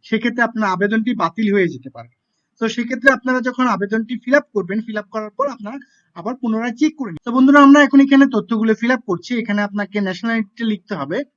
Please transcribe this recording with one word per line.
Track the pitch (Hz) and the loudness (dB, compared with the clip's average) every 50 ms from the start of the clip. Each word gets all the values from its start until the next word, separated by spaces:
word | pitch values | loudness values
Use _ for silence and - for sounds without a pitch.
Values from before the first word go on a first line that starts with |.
সেক্ষেত্রে | _ - 226 214 226 240 240 247 | _ -4 -4 -2 -2 -2 -2 0
আপনার | 240 226 233 220 214 196 | -2 -2 -2 -4 -2 -2
আবেদনটি | 185 175 196 202 220 226 220 240 247 | 0 0 0 0 0 0 0 -2 -2
বাতিল | - 175 165 165 - 220 202 196 | -2 -2 -4 -2 -2 -2 0 2
হয়ে | 202 185 170 | 2 0 0
যেতে | 147 123 - 131 | -2 -8 -16 -18
পারে। | _ 120 117 _ _ _ _ _ _ _ _ _ _ _ | _ -18 -20 _ _ _ _ _ _ _ _ _ _ _
তো | 226 226 | -6 -4
সেক্ষেত্রে | 226 240 233 240 262 226 226 277 | -4 -4 -6 -6 -6 0 2 0
আপনারা | 262 254 _ 254 254 254 | 0 2 _ -2 -2 -2
যখন | 226 254 254 254 254 | -2 -4 -4 -2 -2
আবেদনটি | 247 208 180 202 202 214 220 226 220 254 - _ | -2 0 -2 -4 -2 -2 -4 -4 -4 -8 -10 _
ফিল | 247 269 | 0 0
আপ | 294 285 _ _ | 0 0 _ _
করবেন, | 208 180 175 196 220 | -6 -6 -4 -6 -6
ফিল | 220 233 214 | -6 -6 -8
আপ | 214 208 _ | -10 -10 _
করার | - 220 214 214 | -10 -10 -10 -10
পর | _ - 269 285 | _ -6 -6 -6
আপনারা | 247 240 208 208 254 277 277 _ _ _ _ _ _ | -6 _ -14 -14 -14 -14 -16 _ _ _ _ _ _
আবার | 180 170 220 254 | -10 -8 -8 -8
পুনরায় | 262 - 226 214 220 233 247 226 | -6 -4 -4 -4 -4 -4 -6 -4
চেক | 247 294 311 311 | -2 -2 -2 -2
করে | - 269 208 | -6 -10 -10
নিন। | 165 - _ | -10 -10 _
তো | 240 | -4
বন্ধুরা, | 233 254 262 269 285 294 | 2 4 4 6 8 8
আমরা | 277 277 285 294 | 8 8 8 8
এখন | 285 277 285 277 | 6 6 6 4
এখানে | 277 277 277 269 277 269 | 6 6 6 4 4 4
তথ্যগুলো | 254 214 - - 233 214 226 220 220 | 2 -2 -2 0 -2 -2 2 0 0
ফিল | 214 233 233 | 0 0 -2
আপ | 254 254 _ | -2 -2 _
করছি। | - 180 170 - - 247 233 | -4 -6 -6 -4 -6 -6 -6
এখানে | 226 220 202 208 | -4 -2 -2 -2
আপনাকে | 208 202 196 208 202 196 202 208 | -4 -4 -4 -8 -8 -6 -4 -4
ন্যাশনালিটি | 202 185 185 180 - 233 226 226 214 202 _ - 233 | -4 -4 -6 -6 -4 -4 -4 -4 -4 _ _ -6 -4
লিখতে | 220 208 180 _ _ 202 | -4 -4 -6 _ _ -8
হবে। | 160 135 139 170 240 285 _ _ | -8 -6 -6 -6 -6 -6 _ _